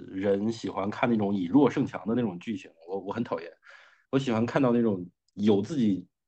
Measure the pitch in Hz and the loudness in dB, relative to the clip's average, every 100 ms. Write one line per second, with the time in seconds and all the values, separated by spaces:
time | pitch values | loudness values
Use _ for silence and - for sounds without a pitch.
0 | 87 95 101 98 110 117 98 98 98 - | -10 -4 0 2 0 -4 -6 -4 -4 -2
1 | 123 113 101 101 85 123 131 151 113 - | 0 2 0 -2 2 6 6 4 -4 -4
2 | 107 123 113 87 113 98 85 _ - 95 | -4 -2 -2 -4 -8 -10 -10 _ -10 -8
3 | 95 110 - - - - - - - _ | -6 -6 -4 -6 -8 -18 -20 -20 -20 _
4 | _ 135 135 113 117 151 131 120 113 95 | _ -2 0 0 2 2 4 4 2 0
5 | 90 _ _ - 104 101 104 151 110 92 | -6 _ _ -2 4 4 2 0 2 0
6 | - _ | -4 _